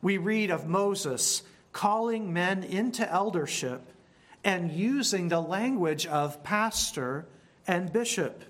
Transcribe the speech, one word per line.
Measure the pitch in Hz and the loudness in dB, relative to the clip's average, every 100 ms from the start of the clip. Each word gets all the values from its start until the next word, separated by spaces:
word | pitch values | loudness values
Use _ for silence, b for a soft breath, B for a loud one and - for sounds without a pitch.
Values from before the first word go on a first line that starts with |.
We | 180 196 | 2 2
read | 175 220 214 | 2 2 2
of | 165 151 | 0 0
Moses | 180 202 190 151 123 - - B B B | 2 2 0 -2 0 0 0 B B B
calling | - 156 185 226 226 208 | -2 2 2 0 -2 -2
men | 170 180 190 | 0 2 0
into | 185 190 240 233 226 | -2 0 0 0 0
eldership | 170 202 180 143 - 127 127 - - B B B B | 2 2 0 -2 -2 -4 -6 -10 -20 B B B B
and | - 185 170 | 0 0 -2
using | 156 214 277 247 190 175 | 0 0 0 0 0 2
the | 170 | 0
language | 160 185 240 262 170 156 165 | 0 -2 0 0 0 0 0
of | 151 147 - | 0 0 -4
pastor | - 208 220 220 - - 127 135 165 B B B - | -2 0 0 0 -2 -2 -4 -4 -8 B B B -2
and | 175 180 | 0 2
bishop. | 208 233 - 143 - - | 0 0 0 -2 -4 -20